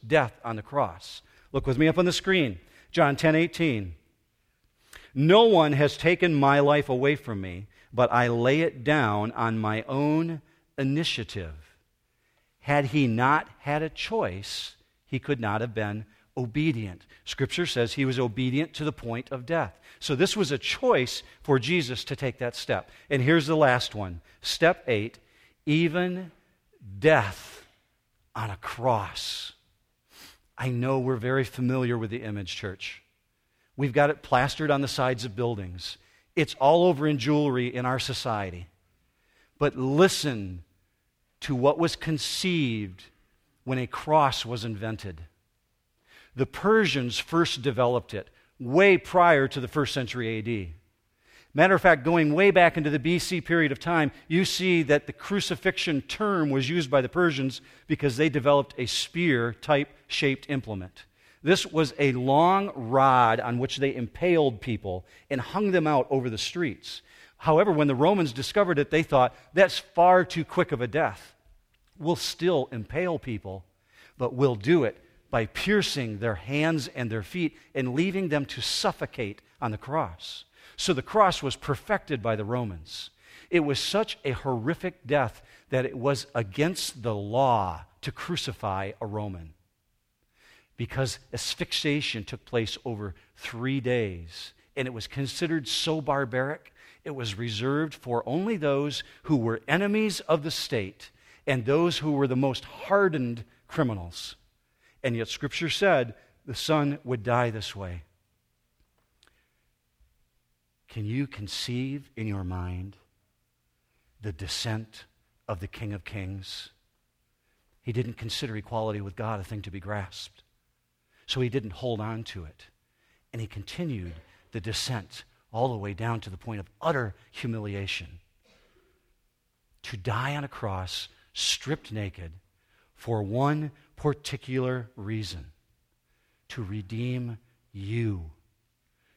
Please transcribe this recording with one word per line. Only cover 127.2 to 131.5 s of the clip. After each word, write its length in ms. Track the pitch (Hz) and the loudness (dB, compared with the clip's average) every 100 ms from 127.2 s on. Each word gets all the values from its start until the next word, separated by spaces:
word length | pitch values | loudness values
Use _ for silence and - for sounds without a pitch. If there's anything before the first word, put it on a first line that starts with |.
| _ | _
humiliation. 880 | - 123 113 104 98 95 - 87 87 _ _ _ _ _ _ _ _ _ _ _ _ _ _ _ _ | -10 -8 -6 -6 -6 -6 -8 -10 -18 _ _ _ _ _ _ _ _ _ _ _ _ _ _ _ _
To 140 | - 110 | -14 -8
die 380 | 95 120 131 147 | -4 -2 -2 -4
on 80 | |
a 40 | 143 | -6
cross, 640 | - 110 95 92 - - _ _ | -8 -6 -6 -6 -8 -10 _ _
stripped 580 | - - | -4 -2